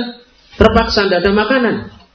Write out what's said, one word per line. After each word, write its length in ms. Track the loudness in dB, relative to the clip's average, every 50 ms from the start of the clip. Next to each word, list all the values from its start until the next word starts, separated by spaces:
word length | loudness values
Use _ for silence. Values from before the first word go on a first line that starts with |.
| -4 -6 -10 -16 -20 _ _ _ _ _ 0
terpaksa, 560 | 2 2 4 4 2 0 0 -2 -2 0 0
tidak 160 | 0 0 0
ada 60 | 0 0
makanan." 400 | 0 0 0 0 0 0 -2 -4 -4 -8 -12 -18 -20 -20 _